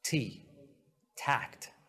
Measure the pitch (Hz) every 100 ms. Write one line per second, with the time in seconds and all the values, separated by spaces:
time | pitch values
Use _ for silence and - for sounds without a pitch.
0 | - 156 110 - - - - - _ _
1 | _ - - 139 - - - -